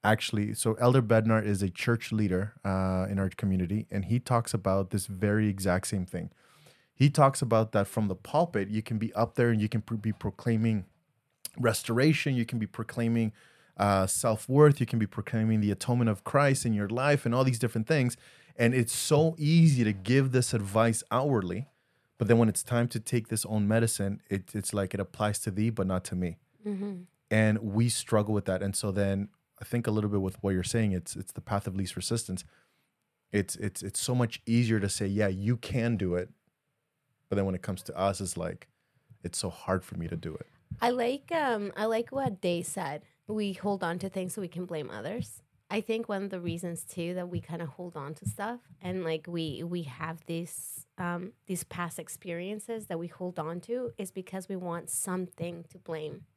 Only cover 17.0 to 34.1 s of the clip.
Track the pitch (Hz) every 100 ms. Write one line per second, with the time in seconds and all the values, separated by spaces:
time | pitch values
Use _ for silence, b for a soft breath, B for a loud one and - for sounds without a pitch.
17 | 139 143 127 123 131 120 123 117 110 156
18 | 123 - B B B - 117 127 113 -
19 | - 147 160 160 151 165 165 131 110 101
20 | 95 131 135 127 123 117 98 104 113 113
21 | - 117 143 123 92 90 139 _ _ _
22 | _ _ 107 117 117 - - 120 120 117
23 | - 123 110 110 - 107 101 110 113 -
24 | 98 101 _ 98 95 107 101 104 95 101
25 | 95 - 107 101 - 95 110 107 95 92
26 | - 90 90 85 _ _ 208 208 202 185
27 | 180 _ _ 107 110 107 110 101 120 -
28 | - 107 104 107 95 92 98 98 107 98
29 | 98 98 101 _ _ _ - 120 117 107
30 | 104 101 95 - 98 92 90 117 107 92
31 | - - - - - 101 104 95 95 -
32 | - 117 - 92 - b b b b _
33 | _ _ _ 104 95 - 101 - 95 -
34 | -